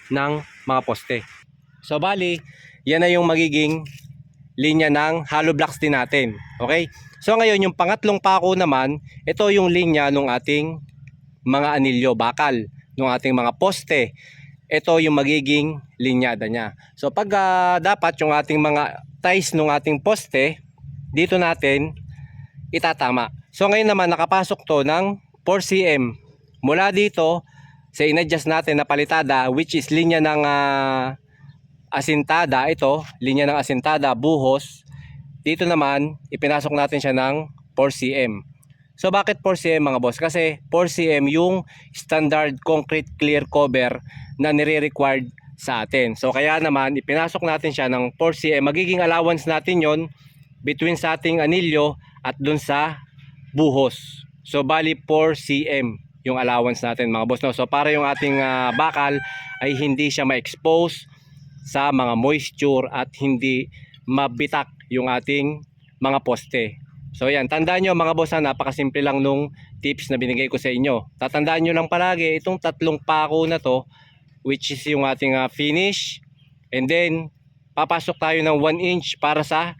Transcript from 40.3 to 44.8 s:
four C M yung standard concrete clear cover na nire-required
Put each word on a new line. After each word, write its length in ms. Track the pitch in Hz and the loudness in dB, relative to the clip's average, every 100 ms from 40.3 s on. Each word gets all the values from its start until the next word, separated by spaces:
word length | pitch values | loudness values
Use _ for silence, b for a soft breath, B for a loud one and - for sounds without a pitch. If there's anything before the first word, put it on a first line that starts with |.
| 170 160 147 - | 0 0 -2 -2
four 160 | 170 175 | 0 0
C 160 | - 165 | 0 2
M 240 | 147 139 | 2 2
yung 320 | 156 180 185 - B B | 2 2 0 -4 B B
standard 640 | - - 156 151 156 151 127 - | -18 -2 0 2 2 0 -4 0
concrete 400 | 156 143 156 - | 0 0 -4 -6
clear 320 | - 147 147 135 | -2 0 0 0
cover 560 | 147 143 127 123 - - B B B | 2 2 2 0 -2 -12 B B B
na 80 | 147 | 0
nire-required 800 | 151 151 156 | 2 2 0